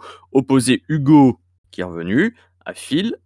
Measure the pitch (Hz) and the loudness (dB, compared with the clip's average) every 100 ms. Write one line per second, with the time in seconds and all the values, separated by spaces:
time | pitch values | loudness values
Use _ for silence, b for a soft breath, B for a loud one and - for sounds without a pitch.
0 | B B B 131 131 135 120 123 - 156 | B B B -4 0 0 0 -2 -2 -4
1 | 139 151 135 117 _ _ _ - 90 85 | 4 4 4 2 _ _ _ -12 -10 -8
2 | 85 110 208 - b b - 90 - 143 | -4 -2 -2 -6 b b -18 -16 -6 -6
3 | 208 - | -4 -8